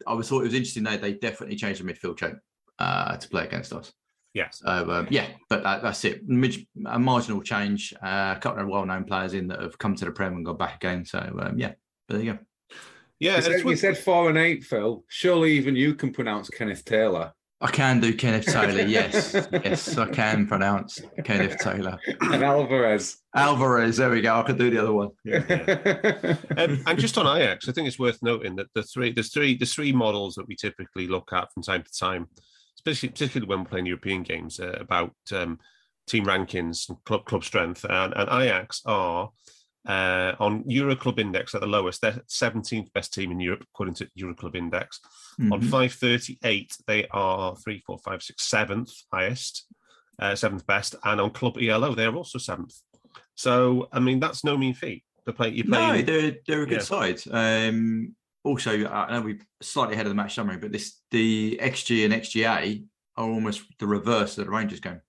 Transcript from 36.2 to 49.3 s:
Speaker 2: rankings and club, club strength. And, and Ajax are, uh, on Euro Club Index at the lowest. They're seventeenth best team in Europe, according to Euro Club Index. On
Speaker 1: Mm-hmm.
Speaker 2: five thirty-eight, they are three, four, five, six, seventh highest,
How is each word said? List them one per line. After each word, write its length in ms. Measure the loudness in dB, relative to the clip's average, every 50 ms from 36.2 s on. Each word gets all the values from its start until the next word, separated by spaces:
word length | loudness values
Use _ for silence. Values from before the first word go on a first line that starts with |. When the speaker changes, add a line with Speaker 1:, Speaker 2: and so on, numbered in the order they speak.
| 2
Speaker 2:
rankings 600 | 2 2 2 0 -2 -2 -4 -4 -2 -4 -6 -8 -8
and 120 | -10 -12 _
club, 200 | -2 -2 -2 -2
club 200 | -2 -2 -2 -2
strength. 400 | -2 0 0 0 0 -4 -6 -4 -2
And, 240 | 0 0 0 0 0
and 140 | -2 0 0 2 2 4
Ajax 400 | 4 2 0 -2 -4 -8 -8 -2
are, 460 | 0 0 2 2 0 0 -2 -4 -6 -8 _ _ -20 -20 _ _ _ _ _ _
uh, 480 | -4 -2 0 2 2 2 2 0 0 0 0
on 260 | 0 0 0 0 -2
Euro 300 | 0 0 0 2 2 0
Club 220 | 0 0 0 0 0
Index 360 | -2 -2 -2 -4 -4 -4 -4
at 60 | -4
the 60 | -2
lowest. 340 | 0 0 2 0 0 -2 -2
They're 220 | -2 -2 -2 -2 -6
seventeenth 640 | -8 -4 -2 0 0 0 -2 -4 -4 -4 -6 -6 -4 _
best 180 | -4 -4 -4 -6
team 180 | -6 -4 -4
in 80 | -4 -2
Europe, 240 | -2 -2 -4 -4 -6 -12
according 240 | _ -6 -6 -6 -6
to 120 | -6 -10 -12 _
Euro 200 | -12 -10 -10 -10
Club 220 | -10 -10 -10 -8
Index. 440 | -6 -6 -4 -4 -4 -4 -6 -10 -18 -20 _ -20 -20 -20 -16 -4 0
On 120 | 0 2 2 2
Speaker 1:
Mm-hmm. 80 | 2 2
Speaker 2:
five 240 | 4 4 2 2 0
thirty-eight, 840 | 0 0 2 2 2 0 -4 -10 -4 -2 0 0 0 -2 -6 -14 -10 -4
they 200 | -2 0 0 -2 -2
are 440 | -2 0 0 0 0 0 -2 -4 -6
three, 260 | -6 -8 -10 -10 -10 -10
four, 120 | -12 -14 -12
five, 240 | -10 -10 -10 -8 -10
six, 220 | -12 -8 -6 -4 0
seventh 420 | 0 0 0 0 -2 -4 -4 -6 -10 -18 -12 _ -4
highest, 540 | -2 -2 -2